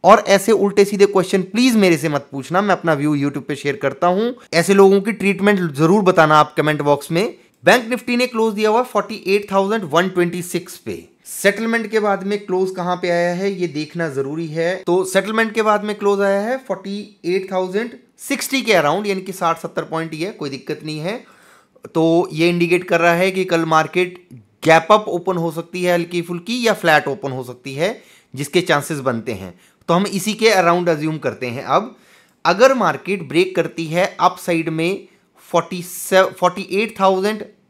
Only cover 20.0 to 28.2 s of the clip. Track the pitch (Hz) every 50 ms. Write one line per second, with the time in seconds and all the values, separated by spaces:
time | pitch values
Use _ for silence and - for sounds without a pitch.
20 | 160 165 160 151 165 202 - - 156 143 135 135 - - 151 151 151 156 156 151
21 | 151 180 220 262 - _ - _ _ _ _ _ _ _ _ _ - - _ 165
22 | 160 165 165 170 - - 156 156 165 175 175 175 170 165 175 180 180 - 185 165
23 | 165 170 170 170 185 190 185 190 185 185 175 165 165 160 160 156 156 151 - 180
24 | 180 175 175 - _ _ - 123 _ _ _ _ - 156 160 160 160 - 214 214
25 | 214 - - 175 175 190 185 170 165 165 151 165 165 _ - 180 180 175 175 175
26 | 170 170 175 175 170 175 175 170 175 - 233 254 233 220 202 - - 170 156 147
27 | - - 139 - - 139 127 131 127 120 120 - _ 139 135 139 165 202 254 -
28 | _ _ _ _